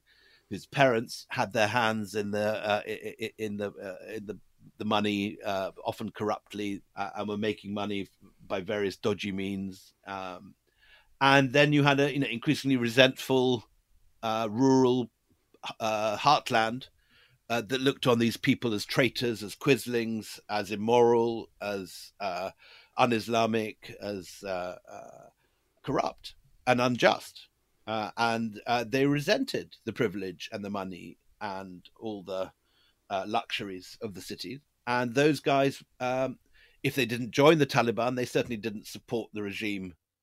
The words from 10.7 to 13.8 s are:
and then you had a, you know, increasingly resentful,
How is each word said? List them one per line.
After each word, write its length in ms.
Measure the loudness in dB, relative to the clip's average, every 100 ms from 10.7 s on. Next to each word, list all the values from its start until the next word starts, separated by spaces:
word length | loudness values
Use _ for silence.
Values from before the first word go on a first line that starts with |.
| _ _ _ _ _
and 320 | 6 8 6
then 200 | 4 6
you 100 | 6
had 160 | 6 4
a, 140 | 2
you 80 | 2
know, 80 | -2
increasingly 480 | -2 0 0 2 2
resentful, 880 | 4 6 6 6 0 2 2 0 -4 _